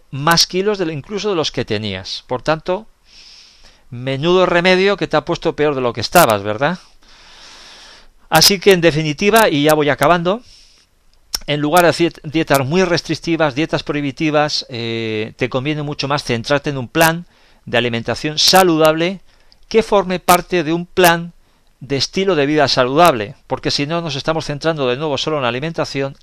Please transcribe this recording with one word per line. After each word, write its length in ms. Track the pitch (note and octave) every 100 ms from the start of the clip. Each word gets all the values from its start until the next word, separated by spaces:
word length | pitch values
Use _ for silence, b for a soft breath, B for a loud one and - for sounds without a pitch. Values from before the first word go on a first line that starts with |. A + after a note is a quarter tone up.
| _
más 360 | C3 D3+ E3 -
kilos 320 | F3+ G3+ G3+
de, 140 | E3+
incluso 380 | D#3 - G3+ G3+
de 60 | F3+
los 160 | C#3+
que 120 | -
tenías. 600 | A#2 G#2 G#2+ F#2+ G2+ - -
Por 160 | B2+
tanto, 440 | - D#3 - F#3 A3 _ B B B B B B B B B
menudo 560 | A#2+ B2+ C3+ D#3+ F#3 F3
remedio 500 | E3+ F3+ F#3 G3 G3+
que 120 | D#3
te 80 | D#3
ha 80 |
puesto 320 | C#3+ D#3+ E3+ D3
peor 180 | D3+
de 60 | C3+
lo 120 | B2
que 80 | A#2
estabas, 420 | A2 - D3 G#2
¿verdad? 360 | G2+ G#2+ C#3+ F3 - - B B B B B B B B B B B _ -
Así 320 | D#3+ D#3+ G3+
que, 120 | G3+
en 80 | F#3+
definitiva, 680 | E3 D3+ D#3 D3 G3+ A3+ G#3+
y 160 | C#3
ya 100 | D3
voy 140 | D#3 D3
acabando, 540 | C3 C#3+ F3 E3+ A3 - b b b b _ _ _ _ - -
en 140 | D3
lugar 220 | D3 F3
de 80 | F3
hacer 220 | - E3+ -
dietas 420 | D#3 D3 D#3 C#3
muy 200 | B2+ F3
restrictivas, 720 | F#3 E3 - D#3 - E3 D#3
dietas 280 | B2+ D#3+ D#3
prohibitivas, 840 | - D3 C#3+ B2+ D#3+ D3+ D3 - -
eh, 640 | A#2+ A#2 A2+ A2+ A2 A2 -
te 120 | B2+
conviene 340 | C3 C3+ D3+
mucho 240 | D3 D3 C3+
más 160 | C#3+
centrarte 480 | - A#2 A2 C#3+ D3+
en 80 | C#3
un 100 | A#2
plan 380 | D#3+ D#3+ E3 F3 b b b
de 140 | - A#2
alimentación 600 | A#2+ A#2 A#2 A2+ D3+ D3+
saludable 840 | - F#3 F#3 D#3+ D#3 D#3+ E3+ F#3+ - b b b b
que 140 | A3
forme 380 | G#3+ G#3 F#3 F3+
parte 420 | - F3+ E3+ F3+
de 100 | D3+
un 140 | E3+ F3
plan 460 | - F3+ E3+ E3+ - _ _ _ -
de 160 | B2 C#3
estilo 380 | - - G3
de 120 | E3 C#3
vida 200 | D3+ C3+
saludable, 640 | - B2+ C#3 F3 B2+ G2+ - -
porque 240 | C3 D3+
si 160 | - C#3+
no 140 | E3+
nos 160 | E3+ C#3
estamos 300 | - D#3+ D3+
centrando 420 | C#3+ D#3+ D#3+ C3
de 80 | B2+
nuevo 200 | D#3 C3+
solo 180 | - D#3
en 60 |
la 60 | B2
alimentación 680 | B2 D#3 E3 D3 C#3 C3+ C#3